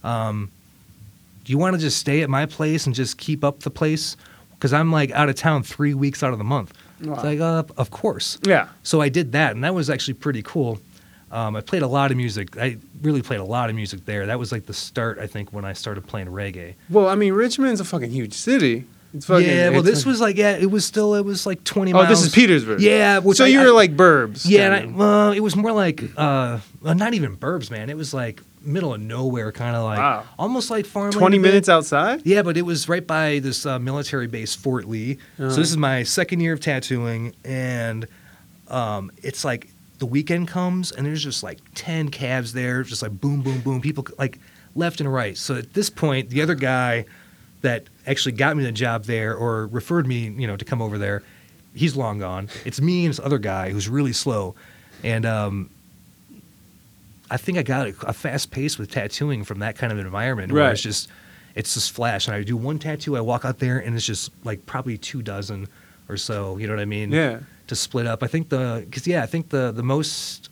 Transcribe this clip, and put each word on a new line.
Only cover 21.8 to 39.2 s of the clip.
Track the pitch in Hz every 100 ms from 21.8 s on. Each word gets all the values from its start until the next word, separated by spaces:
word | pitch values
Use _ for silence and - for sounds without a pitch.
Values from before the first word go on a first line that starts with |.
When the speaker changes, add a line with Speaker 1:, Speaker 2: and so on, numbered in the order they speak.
| 190
Speaker 2:
Oh, | 185 180
this | 202
is | 175
Speaker 1:
miles. |
Speaker 2:
Petersburg. | 214 233 156 110 101
Speaker 1:
Yeah, | 208 214 202 196
which | 185 196
Speaker 2:
So |
Speaker 1:
I, | 262
Speaker 2:
you | 269
Speaker 1:
I | 262
Speaker 2:
were, |
like, | 226 196
burbs, | 147 180 147 113 117 175
Speaker 1:
Yeah, | 202 196
and |
I, | 196
Speaker 2:
kinda. | 117 185
Speaker 1:
well, | 208 208 208
it | 202
was | 214
more | 170 220
like, | 214 185 - 120 -
uh, | 151 135 123 117 - -
well, | 156
not | 170 214
even | 233 131 95
burbs, | 135 175 107
man. | 110 110
It | 156
was, | 147
like, | 135 117 104 - _
middle | 147 165 165
of | 107
nowhere, | 110 117 131 123 110
kinda | - 120 117
like, | 110 107
Speaker 2:
Wow. | 139 110 113 -
Speaker 1:
almost | 185 254 233
like | 226 202
farmland | 208 202 202
Speaker 2:
Twenty | 185 196
Speaker 1:
a |
bit. | 190
Speaker 2:
minutes | 196 190
outside? | 165 151 143 185 285
Speaker 1:
Yeah, | 175 202
but | 175 160
it | 175
was | 160 -
right | 175 175
by | 156 156 147
this, | 135 123 147
uh, | 127
military | 123 143 139 139 117
base, | 117 110
Fort | - 135 127 98
Lee. | 113 117 135 - -
Speaker 2:
Uh-huh. | 135
Speaker 1:
So | 131
this | 160
is | 160
my | 143 131
second | 120 - 175 175
year | 165
of | 160
tattooing, | - 131 - 127 117 113 117 -
and, | 127 131 127 123 113 110 113 - - - - - -
um, | 123 113 104 98 -